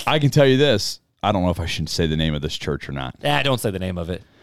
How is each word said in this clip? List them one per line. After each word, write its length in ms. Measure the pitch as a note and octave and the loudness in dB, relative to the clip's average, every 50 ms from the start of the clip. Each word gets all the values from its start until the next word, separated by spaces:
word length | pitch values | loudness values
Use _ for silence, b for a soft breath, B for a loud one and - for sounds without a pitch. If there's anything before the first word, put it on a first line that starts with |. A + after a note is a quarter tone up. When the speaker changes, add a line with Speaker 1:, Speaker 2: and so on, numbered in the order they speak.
| - - | 0 0
Speaker 1:
I 100 | C#3 D#3 | 0 2
can 120 | D3 C#3 | 2 2
tell 180 | - D3 C#3+ C3+ | 4 6 6 6
you 80 | C3 C3 | 6 6
this. 440 | D3 C#3+ A#2+ G2 - - - - _ _ _ _ | 4 4 2 2 0 -4 -8 -10 _ _ _ _
I 100 | - G2 G#2 | -2 0 0
don't 100 | F#2+ F2+ | 2 2
know 80 | F2+ | 0
if 80 | F2 - | 0 -2
I 60 | F2+ | -4
should 240 | E2+ - - D#2+ D#2 | -6 -4 -6 -6 -4
say 180 | - - F2 D#2+ | -2 -2 0 0
the 80 | D#2 D#2 | 0 0
name 160 | D#2+ D#2+ D2+ | 0 0 0
of 80 | D2 | -2
this 140 | C#2 - - - | -4 -6 -6 -6
church 300 | - - C#2+ C2+ - - | -6 -4 -6 -6 -6 -8
or 60 | D2 | -10
not. 220 | C2+ C2 C2 - - - | -8 -8 -10 -10 -6 -4
Speaker 2:
Ah, 180 | C#3+ D3 C#3+ C3+ | -2 -2 0 0
don't 160 | C#3 C3 A#2 | 0 -2 -2
say 100 | - A#2 | -2 -4
the 100 | F#2 F#2+ | -4 -4
name 180 | F#2 F#2 F2+ F2 | -6 -6 -6 -6
of 120 | E2+ E2+ | -6 -6
it. 140 | F2+ - - b b b | -8 -10 -10 b b b